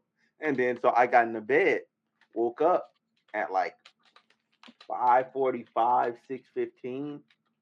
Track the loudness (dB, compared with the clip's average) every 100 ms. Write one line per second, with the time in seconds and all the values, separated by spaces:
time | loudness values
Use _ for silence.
0 | _ _ _ -8 -4 -2 -2 0 0 2
1 | 4 4 2 -2 0 2 2 0 -6 _
2 | _ _ _ -4 -4 0 0 0 -4 _
3 | _ _ _ -8 -4 -2 -4 -8 -20 _
4 | _ -20 _ _ _ _ -20 -20 -12 -2
5 | 4 4 2 -2 -2 -2 -4 -2 2 2
6 | 0 -4 -12 -14 _ -8 -8 _ -12 -10
7 | -12 -14 _ _ _ _